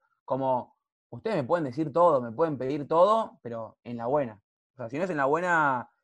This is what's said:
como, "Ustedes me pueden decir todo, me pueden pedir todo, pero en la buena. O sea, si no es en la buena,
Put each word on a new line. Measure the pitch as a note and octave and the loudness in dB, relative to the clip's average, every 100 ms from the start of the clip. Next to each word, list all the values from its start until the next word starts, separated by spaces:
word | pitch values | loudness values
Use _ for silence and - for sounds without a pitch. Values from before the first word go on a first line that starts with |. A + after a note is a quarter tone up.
| _ _ - | _ _ -6
como, | C3+ C3 B2+ - _ _ _ - | -4 0 -2 -4 _ _ _ -18
"Ustedes | D3+ A3 F#3+ | -8 -4 -2
me | A#2+ | 0
pueden | F3 | 0
decir | C#3+ A#2+ D3+ | 0 -4 -2
todo, | E3 F3 C#3 | 4 4 4
me | A#2+ | 0
pueden | A2+ E3 C3 | -2 -2 -2
pedir | B2+ D3 C#3+ | -4 -4 0
todo, | D#3+ F#3+ A3+ G#3+ - | 4 4 4 -2 -10
pero | A#2+ A2+ A2 _ B2 | -12 -12 -12 _ -12
en | A#2+ | -8
la | A#2 | -2
buena. | D3 B2 G2 _ _ _ | 0 -2 -8 _ _ _
O | - | -14
sea, | A#2 | -8
si | C#3 | -6
no | F#3 | -4
es | |
en | D#3 | 0
la | C3+ | 2
buena, | D#3 F3+ E3 D3 B2+ - _ | 2 2 2 2 0 -6 _